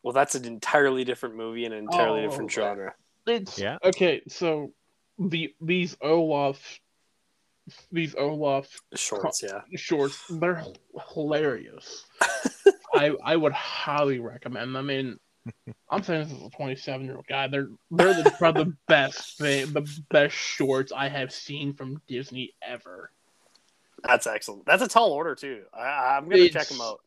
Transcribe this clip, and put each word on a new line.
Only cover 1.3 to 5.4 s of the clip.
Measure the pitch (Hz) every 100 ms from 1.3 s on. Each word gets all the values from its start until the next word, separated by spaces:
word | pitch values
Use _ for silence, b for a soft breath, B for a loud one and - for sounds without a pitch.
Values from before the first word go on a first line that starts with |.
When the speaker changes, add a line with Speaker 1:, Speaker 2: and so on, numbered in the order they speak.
| 110
Speaker 1:
movie | 113 117 117
and |
an | 107
entirely | 107 - 110 110
Speaker 2:
Oh, | 107
Speaker 1:
different | 107 107
genre. | 113 104 101 95 - _ _ -
Speaker 2:
it's | 233 196 -
Speaker 3:
Yeah. | 101 143
Speaker 2:
okay. | 185 185 180 143 -
So | - 175 156 143 _ _ _ _ -
the, | 190 160